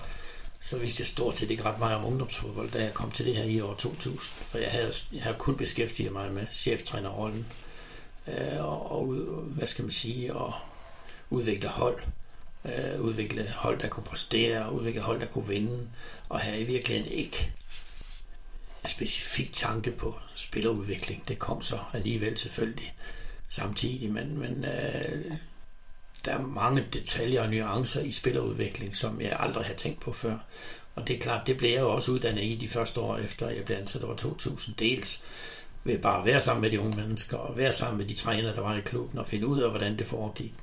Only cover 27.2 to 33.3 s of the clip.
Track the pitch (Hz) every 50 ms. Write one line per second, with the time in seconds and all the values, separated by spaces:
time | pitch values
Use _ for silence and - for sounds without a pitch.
27.2 | 117 120 131 117 110 107 110 110 110 104 98 120 131 - - 127 - 117 107 -
28.2 | - - - 117 117 110 107 110 107 101 - - 104 104 101 - - 110 107 117
29.2 | 113 - - - 120 - - 113 - - - - - - - - - 120 - -
30.2 | - 113 110 113 - - - - - - - - - - - - 110 110 123 -
31.2 | - 120 120 107 - 131 127 127 131 120 117 131 131 110 - 127 - 127 127 127
32.2 | 120 110 104 101 104 110 117 113 120 107 - 117 113 - - 120 110 107 107 110
33.2 | 107 104